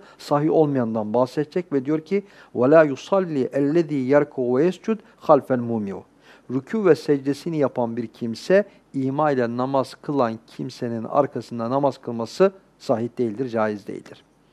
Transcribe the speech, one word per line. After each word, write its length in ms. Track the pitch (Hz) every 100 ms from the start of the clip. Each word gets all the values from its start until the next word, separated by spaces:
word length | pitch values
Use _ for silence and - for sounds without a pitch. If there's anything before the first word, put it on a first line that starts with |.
| - -
sahih 340 | - 143 156
olmayandan 640 | 165 151 139 113 113 107
bahsedecek 600 | 117 127 - 147 185 180
ve 120 | 139 131
diyor 140 | 156
ki, 240 | 160 196 202 - - 117
وَلَا 320 | 127 160 156
يُصَلِّ 580 | 131 - 196 185 147 123
الَّذ۪ي 600 | 139 143 165 160 147 127
يَرْكُ 200 | 143 151
وَيَسْجُدْ 640 | - 123 127 170 185 - 214 - _
خَلْفَ 260 | - 147 -
الْمُومِعُ. 540 | 127 120 117 101 92 - _ - - -
Rükû 340 | 127 135 220 190
ve 100 | 147
secdesini 600 | - 143 135 135 - 160
yapan 400 | 131 - 117 113
bir 100 | 113
kimse, 580 | - 117 113 - 190 202 - _
ima 380 | 135 135 139 151
ile 260 | 135 117 120
namaz 380 | 127 139 127 -
kılan 380 | - 139 120 110 -
kimsenin 560 | - 135 - 123 117
arkasında 640 | 113 - 139 127 110 120 117
namaz 280 | 139 143 123
kılması 540 | - 117 113 - 190 190 _ _
sahih 300 | - 117 120 -
değildir, 320 | 120 104 131
caiz 380 | 113 107 104 95
değildir. 360 | 95 - - _ _ _